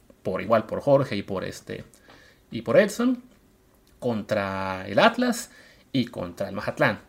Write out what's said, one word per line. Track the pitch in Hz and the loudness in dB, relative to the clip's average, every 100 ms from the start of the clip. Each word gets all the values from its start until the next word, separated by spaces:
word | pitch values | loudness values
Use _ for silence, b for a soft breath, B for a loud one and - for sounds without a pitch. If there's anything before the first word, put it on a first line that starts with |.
| _ _ | _ _
por | 104 90 | -6 -4
igual | 95 113 - | 2 2 2
por | 92 | -2
Jorge | 143 139 131 | 4 4 4
y | 101 | -4
por | - 92 | -4 -6
este, | 92 - - 101 - _ B B B B - | -6 -10 -12 -14 -14 _ B B B B -12
y | 117 | -8
por | - 147 | 2 4
Edson, | 208 - 247 247 - _ _ _ _ _ _ - | 4 2 0 0 -6 _ _ _ _ _ _ -6
contra | 123 110 95 107 98 95 95 95 98 | -4 -2 -2 -2 -2 -4 -4 -6 -2
el | 107 | 4
Atlas | 214 233 247 226 - B B B B | 4 4 -2 -2 -8 B B B B
y | 135 110 | -4 -4
contra | - 90 - 95 | -6 -10 -6 -8
el | 98 | -6
Mazatlán, | 117 - 139 101 | -6 2 2 0